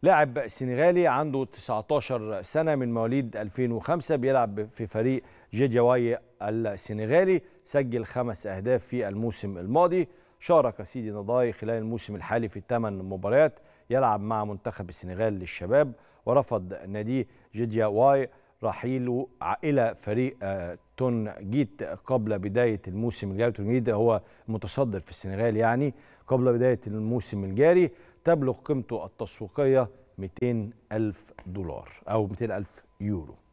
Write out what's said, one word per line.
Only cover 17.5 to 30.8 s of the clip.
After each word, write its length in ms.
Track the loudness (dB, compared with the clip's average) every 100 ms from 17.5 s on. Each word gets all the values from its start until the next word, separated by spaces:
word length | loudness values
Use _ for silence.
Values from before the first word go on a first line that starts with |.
| -6
جيدياواي 760 | -2 0 2 4 6 6 2 -8 _ _
رحيله 640 | -6 -4 -4 -2 -2 -2 -4 _
ع-، 140 | -6 -4
إلى 320 | 0 2 2 0
فريق، 420 | -4 -2 -2 -4
آه، 360 | -6 -6 -6 -12 _ -4
تونجيت 840 | -2 0 -4 -8 -4 -2 -2 -4
قبل 560 | -10 -10 -2 -2 0 -2
بداية 420 | -2 2 2 0 -6
الموسم 440 | -4 -4 -4 -6
الجاري. 200 | -2 -2
تونجيت 380 | -2 -2 0 2
هو 320 | 2 4 2 -2 _ -8
متصدر 520 | -6 -6 -2 -2 -2
في 100 | -8
السنغال 480 | -14 -8 0 0 2
يعني. 360 | 2 2 0 -4 -18 -20 -2
قبل 260 | 2 4
بداية 260 | 4 2 2 -2
الموسم 560 | -6 -2 -4 -4 -6
الجاري 480 | -4 2 6 6 4 0 -20 _
تبلغ 300 | 0 2 2
قيمته 520 | -4 -2 -4 -2 -8 -8
التسويقية 840 | _ -12 -10 -12 0 4 4 4 -4 -20 -12
ميتين 540 | -12 -2 0 0 -4 -10